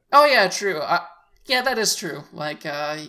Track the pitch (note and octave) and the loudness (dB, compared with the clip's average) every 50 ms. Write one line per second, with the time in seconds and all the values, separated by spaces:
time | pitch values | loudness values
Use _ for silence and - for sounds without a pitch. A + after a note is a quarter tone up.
0 | _ _ C4 C#4 D4 D4 C4 A#3 G3 F3+ - - G#3 G3 F3 D#3 C#3 - E3 E3+ | _ _ 6 6 6 6 6 4 4 2 0 -2 -4 -4 -4 -4 -2 -2 -2 -2
1 | - - - - _ _ _ _ _ - B3+ B3+ B3 C4+ B3+ A3+ G#3 F#3 - - | -2 -6 -14 -20 _ _ _ _ _ -4 -2 0 0 0 0 0 0 -2 -2 -4
2 | - E3+ C#3+ D3 C#3+ - - - D3+ D3+ D3+ D3+ - D#3 C#3+ D3 D3+ D3 D3+ D#3 | -6 -8 -10 -10 -12 -16 -12 -10 -8 -8 -8 -10 -10 -10 -8 -6 -6 -6 -6 -8
3 | D3+ | -10